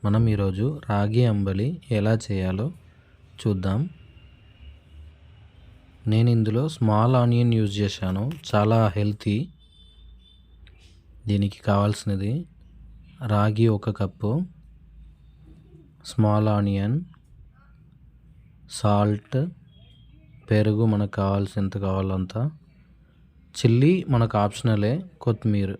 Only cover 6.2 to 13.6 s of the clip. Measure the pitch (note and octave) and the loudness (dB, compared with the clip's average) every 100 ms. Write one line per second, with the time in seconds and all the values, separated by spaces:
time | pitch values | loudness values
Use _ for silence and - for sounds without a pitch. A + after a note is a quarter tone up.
6.2 | A#2+ A#2 A2 A2 D3+ D#3 A2 G#2+ A#2 B2+ | 2 2 0 0 -4 -2 2 4 4 4
7.2 | A#2+ A#2+ A#2+ A2+ G#2 G#2 G2+ - F#2+ F#2 | 2 2 2 2 0 0 -2 -2 -4 -4
8.2 | A#2+ E3 - G#2 G#2 A2+ A2 F2+ G#2 G#2 | -4 -8 -2 0 2 4 2 0 -4 -4
9.2 | - G#2 F3 - - - - - - - | -4 -4 -4 -12 -20 -20 -20 -20 -20 -20
10.2 | - _ _ - - - - - _ - | -20 _ _ -20 -20 -20 -20 -20 _ -12
11.2 | G#2+ G2+ G2 - - G2+ G#2 G#2 - G2 | -2 0 0 -4 0 2 2 0 -4 -4
12.2 | G2 C#3 E3+ - - - - - - - | -4 -6 -8 -18 -20 -20 -20 -20 -20 -12
13.2 | A#2+ G#2 G#2 G#2+ | -2 2 2 2